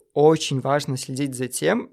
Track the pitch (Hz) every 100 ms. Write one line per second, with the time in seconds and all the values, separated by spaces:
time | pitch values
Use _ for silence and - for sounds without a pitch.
0 | _ 147 151 160 - 135 135 147 143 127
1 | - 131 143 127 123 - 156 233 -